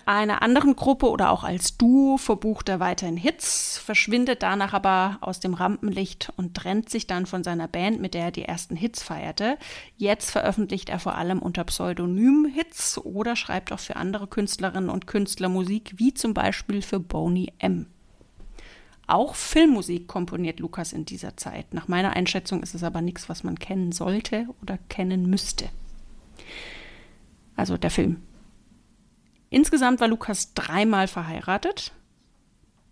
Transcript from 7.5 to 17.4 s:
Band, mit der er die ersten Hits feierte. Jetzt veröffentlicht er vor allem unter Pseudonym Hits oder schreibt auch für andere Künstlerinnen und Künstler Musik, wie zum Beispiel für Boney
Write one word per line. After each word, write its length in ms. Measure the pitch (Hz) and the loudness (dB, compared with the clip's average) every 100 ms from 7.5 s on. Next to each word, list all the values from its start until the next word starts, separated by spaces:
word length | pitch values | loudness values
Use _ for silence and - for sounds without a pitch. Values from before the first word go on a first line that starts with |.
| 170 165 | -4 -4
Band, 320 | 170 190 220 | -2 0 0
mit 140 | 185 | -2
der 80 | 170 | -4
er 60 | 170 | -4
die 160 | - - | -4 -6
ersten 280 | 165 - | -8 -6
Hits 280 | 170 233 - | -4 -4 -4
feierte. 560 | - 160 - 156 220 294 - - - - | -8 -8 -8 -2 -2 -2 -8 -16 -18 -2
Jetzt 320 | 202 214 - | 0 2 0
veröffentlicht 580 | - - 196 196 190 - | 0 2 2 0 -2 -6
er 100 | 175 | -6
vor 160 | 190 - | -4 -2
allem 240 | 170 185 | 0 0
unter 240 | 175 175 | -2 -2
Pseudonym 840 | 170 - 180 175 175 185 247 294 302 | -2 -2 -2 -2 0 4 6 8 6
Hits 460 | 269 320 - - - | 0 -4 -4 -4 -4
oder 400 | - 190 226 240 | -6 -4 -2 -2
schreibt 340 | - 185 - | -2 -6 -4
auch 100 | 190 | -8
für 160 | - - | -8 -6
andere 320 | 180 202 202 | -4 -4 -4
Künstlerinnen 600 | - 202 - 190 180 180 | -2 -2 -2 -2 -2 -2
und 180 | 190 - | -4 -2
Künstler 440 | 214 196 - 185 | 0 0 0 0
Musik, 420 | 185 185 214 - 185 | 0 0 -2 -4 0
wie 160 | 247 | 2
zum 180 | - 226 | 2 -2
Beispiel 480 | 202 196 - - 202 | 0 0 -2 -4 -4
für 180 | - 196 | -2 -4
Boney 540 | 175 160 165 180 | -2 -2 0 0